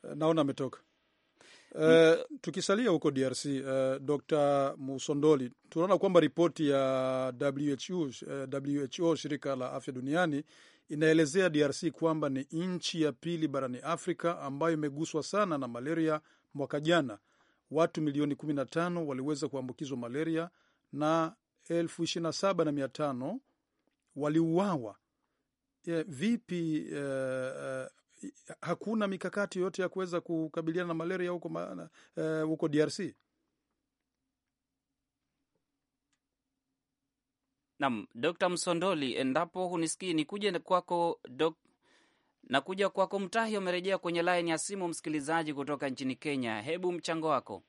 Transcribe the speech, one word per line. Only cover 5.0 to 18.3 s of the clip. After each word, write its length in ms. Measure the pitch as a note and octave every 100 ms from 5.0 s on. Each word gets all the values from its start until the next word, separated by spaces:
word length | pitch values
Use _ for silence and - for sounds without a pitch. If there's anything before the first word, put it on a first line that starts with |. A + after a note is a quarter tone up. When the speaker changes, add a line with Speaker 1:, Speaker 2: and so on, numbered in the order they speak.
| - C#3+ D3+ C#3+ B2 - _
Speaker 1:
tunaona 300 | D#3+ F#3 F3+
kwamba 220 | G3 F3
ripoti 480 | D3+ - E3+ - D3
ya 100 | C#3 C3+ C3 C3 C3 C3 B2
W 340 | C#3+ C#3 D3 C#3
H 140 | -
O, 140 | F3+ C#3+ - -
eh, 180 | C#3 C3+
W 320 | C#3 C#3 C#3+
H 160 | C3+ -
O, 140 | E3+ D3
shirika 400 | D3 C#3+ C#3 C3
la 160 | B2+
afya 200 | C#3 -
duniani, 500 | B2+ C3 D#3+ F3 C#3+ - - - _ _
inaelezea 600 | D3+ D#3+ D#3+ D3+ F3+ F#3
D 160 | D3
R 80 | D3
C 180 | C#3 E3+
kwamba 380 | - D#3+ D#3+ D3
ni 180 | C3+ C#3
nchi 500 | D#3+ F#3 F3 - E3+
ya 100 | D3+
pili 360 | C3 E3+ E3+ D#3
barani 300 | C#3 C3 B2
Afrika 640 | D3+ E3 - E3 E3+ E3+
ambayo 340 | C#3+ C#3 E3
imeguswa 480 | D#3 D3+ C#3 D#3+ D#3
sana 360 | C3+ G3 G3+ D3+
na 100 | B2+
malaria. 520 | A#2+ C3+ E3 D#3+ D3+ _ _ _
Mwaka 260 | C#3+ C#3 D3
jana, 380 | D3+ E3+ C3+ G2+ _ _ _ _ _
watu 320 | C#3 E3 -
milioni 320 | D3+ C#3+ D3